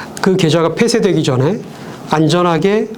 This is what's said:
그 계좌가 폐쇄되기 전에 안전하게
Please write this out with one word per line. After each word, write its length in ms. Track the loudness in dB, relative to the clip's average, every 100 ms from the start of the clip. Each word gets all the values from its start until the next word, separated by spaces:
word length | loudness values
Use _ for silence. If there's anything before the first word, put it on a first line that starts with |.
| -14 -4
그 160 | -2 2
계좌가 380 | 2 2 0
폐쇄되기 480 | 0 0 2 2 2
전에 380 | 0 0 0 -2 -8 -16 -16 -16 -2
안전하게 760 | 2 2 2 2 2 2 0 -2